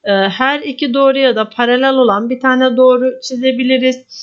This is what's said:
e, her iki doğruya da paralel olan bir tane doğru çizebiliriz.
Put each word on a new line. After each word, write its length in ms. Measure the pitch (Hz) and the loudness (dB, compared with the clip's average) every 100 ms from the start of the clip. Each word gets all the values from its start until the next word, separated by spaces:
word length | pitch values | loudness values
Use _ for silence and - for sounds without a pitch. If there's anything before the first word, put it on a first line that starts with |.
e, 80 | - | 0
her 480 | 196 196 185 262 294 | 0 0 -2 -2 -2
iki 340 | 294 - 285 | -6 -6 -4
doğruya 420 | 262 269 269 262 220 | 2 2 2 0 0
da 140 | 214 | -4
paralel 440 | - 240 247 269 | -2 0 2 2
olan 360 | 269 240 202 233 | 2 2 0 -4
bir 100 | 247 | -2
tane 380 | 262 254 262 247 | 0 2 2 4
doğru 420 | 254 247 254 254 | 4 4 0 -4
çizebiliriz. 840 | - 254 262 247 254 262 262 254 _ - | -10 -2 -2 0 0 2 0 -2 _ -20